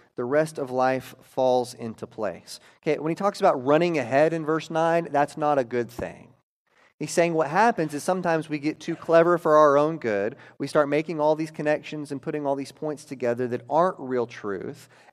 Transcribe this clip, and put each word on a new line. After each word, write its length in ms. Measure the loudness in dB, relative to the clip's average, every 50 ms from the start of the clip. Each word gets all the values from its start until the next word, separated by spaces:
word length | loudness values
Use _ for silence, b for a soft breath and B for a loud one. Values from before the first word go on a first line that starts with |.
| b b b
the 80 | -6 -4
rest 340 | 0 0 0 0 0 -4 -8
of 140 | -8 -4
life 440 | -2 0 2 2 0 -2 -4 -10 -18 -20
falls 520 | -20 _ _ 0 2 2 4 2 0 -2 -8
into 340 | -12 -12 -12 -12 -12 -14 -14
place. 540 | -10 -6 -6 -6 -6 -8 -14 -18 -20 -20 b b b b
Okay, 160 | b -2 -2 -2
when 140 | -2 -4
he 40 | -4
talks 260 | -2 -2 -2 0 2
about 240 | 2 2 2 2 2
running 320 | 4 4 4 4 2 0 0
ahead 340 | 0 2 4 4 4 4
in 140 | 2 -2 -4
verse 240 | -2 -4 -4 -4 -4
nine, 400 | -2 0 0 2 2 0 0 0
that's 260 | 0 0 0 0 -2 -2
not 220 | 0 0 2 0
a 60 | 0
good 260 | 0 -2 -4 -4 -4
thing. 380 | -8 -10 -10 -10 -12 -14 -20 -20 _ _ _ _ _ _ _ b b b b b b b
He's 140 | -10 -4
saying 220 | 0 0 0 2 2
what 160 | 0 -2 0
happens 440 | 2 2 2 2 2 0 -2 -4 -6
is 120 | -6 -4
sometimes 420 | -2 -2 -2 0 -2 -2 -2 -2 -4
we 100 | -8 -6
get 220 | -4 -6 -6 -6
too 160 | -8 -8 -8
clever 420 | -6 0 4 6 6 6 6 4 2
for 200 | 4 4 6 8
our 200 | 8 8 6 6
own 200 | 4 2 0 -2
good. 400 | -2 -2 0 0 -2 -4 -6 B B B B B
We 100 | -6 -2
start 200 | 2 2 2 2
making 320 | 2 -2 -2 -2 -4 0
all 160 | 0 0 0
these 160 | 0 -2 -8
connections 580 | -8 -4 -2 -2 -2 -2 -4 -8 -12 -10 -10 -10
and 120 | -10 -10
putting 260 | -8 -8 -6 -4 -4 -4
all 80 | -4
these 160 | -4 -6 -10
points 320 | -12 -10 -8 -8 -8 -10 -12
together 460 | -14 -10 -6 -4 -2 -2 -2 -4 -4
that 160 | -4 -6 -6 -2
aren't 300 | 0 2 2 2 0 -4
real 260 | -8 -4 -4 -4 -4
truth, 640 | -4 -8 -10 -8 -8 -6 -6 -8 -10 -12 -14 -18 -20 b b b b